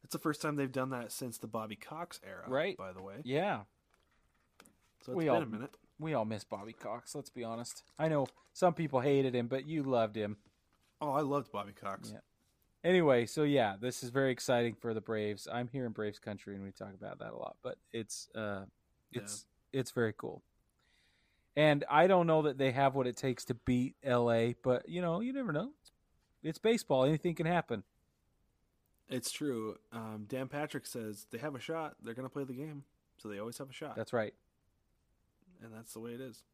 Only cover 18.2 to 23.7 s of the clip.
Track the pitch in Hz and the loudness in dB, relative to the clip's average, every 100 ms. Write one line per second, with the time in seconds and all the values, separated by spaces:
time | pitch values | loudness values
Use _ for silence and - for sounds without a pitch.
18.2 | - 113 107 101 98 _ _ _ _ 120 | -12 -8 -6 -6 -8 _ _ _ _ -10
19.2 | 101 104 - _ _ 135 127 - 113 107 | -8 -12 -14 _ _ -4 -4 0 0 -2
20.2 | - 82 _ _ _ _ _ _ _ _ | -10 -12 _ _ _ _ _ _ _ _
21.2 | _ _ _ - 151 147 - 147 180 190 | _ _ _ 4 6 6 4 6 8 8
22.2 | 170 160 151 135 135 127 139 135 127 113 | 6 6 4 2 2 4 4 4 0 0
23.2 | 135 123 - 120 - | -2 -2 -4 -4 2